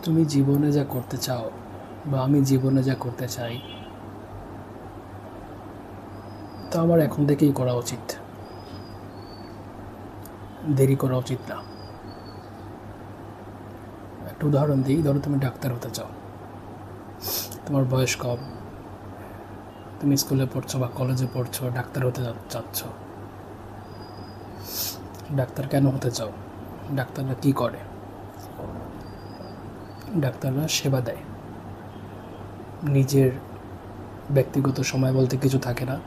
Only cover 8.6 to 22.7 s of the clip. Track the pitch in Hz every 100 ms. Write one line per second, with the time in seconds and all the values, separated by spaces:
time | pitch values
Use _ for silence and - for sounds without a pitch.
8.6 | - - - - - - - - - -
9.6 | - - - - - - - - - -
10.6 | 156 139 135 135 135 127 127 131 - -
11.6 | - - - - - - - - - -
12.6 | - - - - - - - - - -
13.6 | - - - - - - - - 151 143
14.6 | 147 135 131 143 147 139 143 143 135 -
15.6 | 135 120 120 - - - - - - -
16.6 | - - - - - - - - - -
17.6 | - 143 131 131 127 - 123 120 135 -
18.6 | - - - - - - - - - -
19.6 | - - - - 143 135 - 135 131 135
20.6 | - 135 123 - 127 131 127 131 120 -
21.6 | 127 123 123 147 127 123 123 110 98 117
22.6 | 113